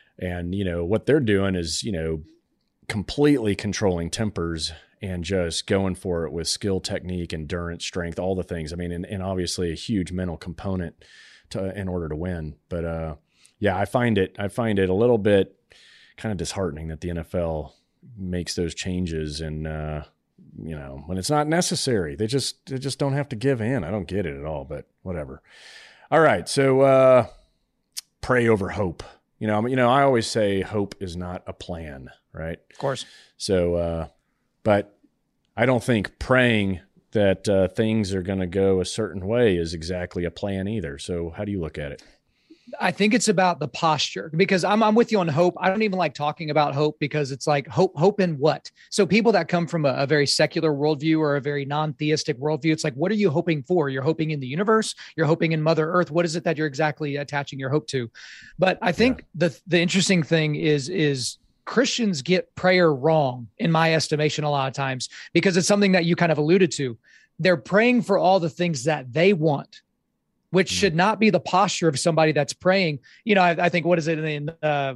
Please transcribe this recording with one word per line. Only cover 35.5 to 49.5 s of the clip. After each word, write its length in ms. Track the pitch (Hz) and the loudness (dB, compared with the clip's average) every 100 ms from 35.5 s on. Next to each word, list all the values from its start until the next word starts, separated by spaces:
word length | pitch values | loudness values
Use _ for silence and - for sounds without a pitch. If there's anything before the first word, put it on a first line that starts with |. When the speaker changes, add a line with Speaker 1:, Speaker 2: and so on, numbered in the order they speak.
| 107 | 0
Speaker 1:
I 100 | 123 | 2
don't 180 | 123 | 2
think 360 | - 113 - - | 2 0 0 -8
praying 600 | - 127 123 110 98 90 - _ _ | 2 4 6 4 2 -2 -10 _ _
that, 360 | 113 98 92 107 | 2 4 2 2
uh, 220 | 95 92 | 2 2
things 440 | - 110 110 95 | 2 0 0 0
are 80 | 95 | -4
gonna 260 | 90 95 90 | -4 -4 -2
go 340 | 95 98 92 | 0 2 2
a 40 | 90 | 0
certain 400 | - 101 92 92 | -4 -6 -6 -4
way 300 | 120 117 87 | 2 2 2
is 180 | 82 | -2
exactly 520 | 85 82 90 90 92 85 | -6 -8 -8 -6 -6 -6
a 60 | |
plan 360 | - 101 95 95 | -6 -6 -4 -4
either. 300 | 113 78 69 | -6 -6 -10
So 320 | - 85 85 | -8 -6 -6
how 160 | 82 101 | -8 -6
do 80 | |
you 80 | 101 | -6
look 160 | 78 80 | -6 -8
at 160 | 71 | -10
it? 100 | 69 - _ _ _ _ - - - | -12 -18 _ _ _ _ -20 -20 -6
Speaker 2:
I 100 | 185 | -4
think 220 | - 208 | 0 2
it's 160 | 226 - | 2 2
about 320 | 185 185 139 | 2 2 0
the 80 | 147 | -6
posture, 600 | - 165 147 - 185 196 156 | 0 0 2 -2 -6 -6 0
because 300 | 196 190 185 | 2 2 2
I'm, 180 | 214 | 2
I'm 100 | 214 | 4
with 160 | 220 - | 4 4
you 120 | 214 | 2
on 80 | 170 | 2
hope. 260 | 143 180 175 | 2 2 2
I 120 | 180 | 0
don't 140 | 208 | 2
even 140 | 214 185 | 0 0
like 160 | 160 | -2
talking 360 | - 147 151 156 | -2 -4 -4 -2
about 260 | 151 143 139 | 2 2 2
hope 240 | 151 - | 0 0
because 320 | 147 151 135 | -4 -2 -4
it's 160 | 135 156 | -4 0
like, 180 | 143 151 | 0 0
hope, 300 | 156 185 143 | 0 0 4
hope 240 | 190 208 | 2 4
in 180 | 180 143 | 0 2
what? 320 | 151 139 - - _ | 0 0 -8 -20 _
So 160 | - 175 | 0 4
people 260 | 208 226 | 4 4
that 160 | 196 | 4
come 200 | 160 | 2